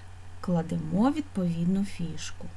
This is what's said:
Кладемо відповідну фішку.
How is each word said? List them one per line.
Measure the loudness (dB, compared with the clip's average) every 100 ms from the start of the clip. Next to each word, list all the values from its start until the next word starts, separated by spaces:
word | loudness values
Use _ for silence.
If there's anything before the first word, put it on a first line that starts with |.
| -14 -14 -12 -6
Кладемо | 0 0 2 -2 0 4 4
відповідну | 4 -2 0 0 2 2 4
фішку. | 2 -2 -4 -4 -6 -6 -8